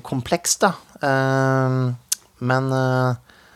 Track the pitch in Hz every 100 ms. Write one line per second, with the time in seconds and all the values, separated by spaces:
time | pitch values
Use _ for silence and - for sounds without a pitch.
0 | - 131 - 175 - - 202 - - -
1 | 143 135 135 135 135 131 131 131 127 123
2 | - - _ - 123 131 135 131 131 127
3 | 127 123 - - -